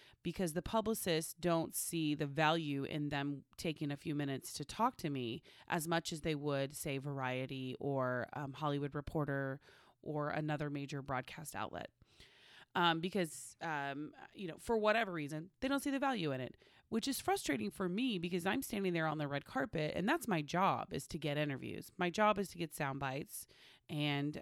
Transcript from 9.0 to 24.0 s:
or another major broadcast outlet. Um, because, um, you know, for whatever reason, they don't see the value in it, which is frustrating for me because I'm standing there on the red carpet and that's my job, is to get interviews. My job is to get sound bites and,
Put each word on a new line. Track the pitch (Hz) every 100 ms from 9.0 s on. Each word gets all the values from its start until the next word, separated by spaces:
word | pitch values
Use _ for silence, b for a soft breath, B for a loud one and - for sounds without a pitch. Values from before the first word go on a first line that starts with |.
| 143 165 143 139 135 135 B B B B
or | - 151 147
another | - 156 151 147
major | 143 139 143
broadcast | 139 127 127 - 160
outlet. | - 92 - - _ B B B B B B B
Um, | 202 175 165
because, | 185 202 170 - - -
um, | 165 151 139 139 151 - -
you | - 190
know, | 156
for | - 233
whatever | 214 214 214
reason, | 175 147 156 170 -
they | 269
don't | 277
see | 285
the | 269
value | 277 240 160
in | 131
it, | 127 - B B B
which | 226 247
is | 262
frustrating | - 392 - 269 214
for | - 185
me | 185 262 196
because | 170 180 175
I'm | 269
standing | 269 214 196
there | 170 160
on | 151
the | 147
red | 143 -
carpet | 262 269 165 151 -
and | 185
that's | 330 -
my | 175
job, | 147 170 190 127 107
is | 151 -
to | 165
get | 151 147
interviews. | 147 135 117 - - -
My | 180
job | 170 214 202
is | 196
to | 170
get | 165
sound | - 143 139
bites | 139 135 202 - - B B B -
and, | 156